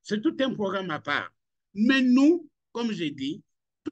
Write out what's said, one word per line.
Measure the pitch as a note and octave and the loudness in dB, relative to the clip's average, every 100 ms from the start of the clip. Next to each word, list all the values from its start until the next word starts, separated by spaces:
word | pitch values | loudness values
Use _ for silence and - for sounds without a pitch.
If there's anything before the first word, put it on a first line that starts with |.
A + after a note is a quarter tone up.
C'est | - G#3 | -6 -2
tout | C#4 - | -2 -2
un | C4 | -4
programme | G#3 G3 F#3+ F3+ | -2 -4 -4 -6
à | D3 | -8
part. | C#3+ C#3 F2 _ _ _ _ | -4 -6 -6 _ _ _ _
Mais | G3 A#3 C4+ | 0 2 4
nous, | B3+ B3 D4 F4 - _ _ | 4 6 6 4 -2 _ _
comme | A3+ A#3 | -6 -4
j'ai | F3+ D#3 | -4 -6
dit, | C3+ C3+ G3+ - _ _ _ - | -6 -8 -8 -14 _ _ _ -14